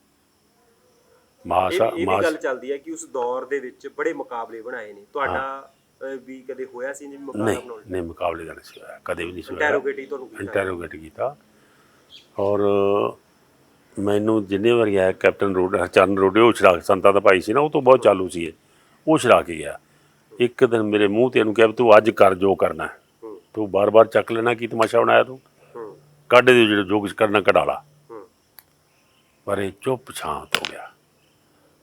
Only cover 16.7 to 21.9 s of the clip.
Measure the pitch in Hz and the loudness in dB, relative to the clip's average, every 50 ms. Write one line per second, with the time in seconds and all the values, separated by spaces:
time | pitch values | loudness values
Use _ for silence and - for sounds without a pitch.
16.7 | 90 85 80 - 101 95 87 101 98 101 98 104 95 92 82 104 110 135 147 156 | 4 4 2 0 0 2 4 4 4 4 4 4 4 4 2 0 -2 -2 -2 0
17.7 | 156 156 135 127 131 127 117 120 101 95 92 90 85 87 82 80 80 _ _ _ | -2 2 4 6 6 6 6 4 2 2 0 -4 -6 -8 -8 -10 -10 _ _ _
18.7 | _ _ _ _ _ _ _ 160 160 151 123 120 104 87 80 82 85 78 73 71 | _ _ _ _ _ _ _ -2 0 2 4 4 4 4 4 0 -8 -10 -10 -12
19.7 | - - _ _ _ _ _ _ _ _ _ _ - 107 120 120 - - 135 120 | -12 -14 _ _ _ _ _ _ _ _ _ _ -6 -2 -2 -2 0 0 0 0
20.7 | 117 113 110 107 104 107 104 101 101 110 123 131 120 131 110 110 104 104 113 110 | 0 0 -2 0 0 0 0 0 0 0 0 0 0 0 0 0 2 2 2 2
21.7 | 107 113 123 117 | 2 2 4 6